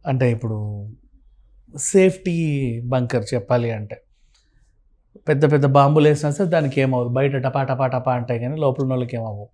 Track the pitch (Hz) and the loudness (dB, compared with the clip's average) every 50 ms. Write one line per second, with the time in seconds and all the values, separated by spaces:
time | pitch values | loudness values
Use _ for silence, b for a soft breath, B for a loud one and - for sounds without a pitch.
0 | _ 156 135 127 127 123 117 110 - 110 110 107 107 104 104 101 101 107 117 _ | _ -2 0 0 2 0 0 -2 -4 -6 -6 -6 -6 -8 -8 -10 -12 -14 -18 _
1 | _ _ _ _ _ - _ _ _ _ _ _ _ - - 143 - - - 196 | _ _ _ _ _ -20 _ _ _ _ _ _ _ -20 -12 -8 -8 2 4 4
2 | 185 190 185 - - 185 170 165 165 156 143 139 135 123 117 117 120 120 131 127 | 4 4 2 0 -6 -4 -2 -2 -2 -2 -2 -2 -2 -2 -4 -6 -4 -2 0 0
3 | 123 117 - 120 110 - 131 120 - - 127 120 117 117 113 107 107 104 - - | 0 0 -2 -4 -2 -2 -4 -6 -2 0 0 0 0 -2 -4 -6 -10 -12 -14 -18
4 | _ _ _ _ _ _ _ _ _ _ _ _ _ _ _ _ _ _ _ _ | _ _ _ _ _ _ _ _ _ _ _ _ _ _ _ _ _ _ _ _
5 | _ _ _ - _ - 151 139 156 143 147 143 139 139 135 143 139 143 151 156 | _ _ _ -10 _ -2 2 2 4 4 4 4 4 4 6 6 6 6 6 6
6 | 147 151 151 147 151 147 143 - 196 165 175 165 147 135 127 139 135 131 131 123 | 6 4 4 2 0 -4 -2 -2 -2 0 0 0 0 0 0 0 0 0 0 0
7 | 120 120 123 131 139 139 139 135 127 131 127 139 135 131 131 127 135 127 127 127 | -2 0 0 0 0 0 0 -2 -2 -2 -2 -2 -2 -2 -2 0 0 0 0 -2
8 | 123 135 127 123 117 120 123 117 120 123 151 156 151 135 127 147 139 131 131 127 | -2 -2 -2 -2 -2 -4 -4 -4 -4 -6 -4 0 0 0 0 0 -2 -2 0 -2
9 | 123 117 123 117 113 110 104 104 104 - | -2 -4 -6 -8 -8 -8 -10 -12 -14 -18